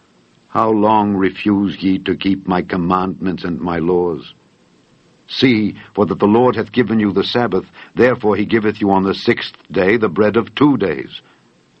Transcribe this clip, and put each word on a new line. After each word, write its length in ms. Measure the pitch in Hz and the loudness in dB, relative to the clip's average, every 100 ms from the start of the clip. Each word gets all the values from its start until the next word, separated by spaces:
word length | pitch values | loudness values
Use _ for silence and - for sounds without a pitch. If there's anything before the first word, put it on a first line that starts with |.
| _ _ _ _ _ | _ _ _ _ _
"How 220 | 107 110 | -2 0
long 440 | 110 104 110 104 | 2 2 2 2
refuse 680 | 98 95 92 107 101 101 78 | 0 -2 -2 0 0 0 -2
ye 180 | 95 95 | -2 -2
to 180 | 95 87 | -2 -2
keep 320 | 95 95 92 | -2 -2 -2
my 140 | 90 | -2
commandments 840 | - 98 85 92 92 76 95 82 | -2 -4 0 0 -2 -4 -6 -6
and 160 | 92 73 | -6 -6
my 180 | 90 85 | -4 -2
laws? 540 | 82 90 87 76 - - _ _ _ _ _ _ _ _ _ | 0 0 0 -4 -10 -20 _ _ _ _ _ _ _ _ _
See, 480 | - 131 110 104 - - | 0 2 2 0 -4 -8
for 100 | - 95 | -2 0
that 120 | 92 | 2
the 80 | 101 | 4
Lord 300 | 113 123 110 | 4 4 0
hath 160 | 107 | -2
given 260 | 123 110 113 | -2 0 0
you 140 | 104 | 0
the 100 | 95 | 0
Sabbath, 480 | 92 123 117 95 - - - | -2 -2 0 -2 -4 -14 -12
therefore 400 | - 123 117 107 | 0 2 2 0
he 100 | 98 | 0
giveth 360 | 101 113 107 104 | 0 0 0 -2
you 100 | 104 | 0
on 140 | 98 | 2
the 100 | 95 | 2
sixth 400 | 90 - 117 - - _ | 0 0 -2 -4 -14 _
day 280 | 98 92 113 | 0 2 2
the 100 | 107 | 0
bread 280 | 85 104 107 | 2 2 2
of 180 | 117 - | -2 0
two 200 | 147 127 | 2 2
days. 420 | 95 69 - - - _ _ _ _ _ | 0 -4 -8 -16 -20 _ _ _ _ _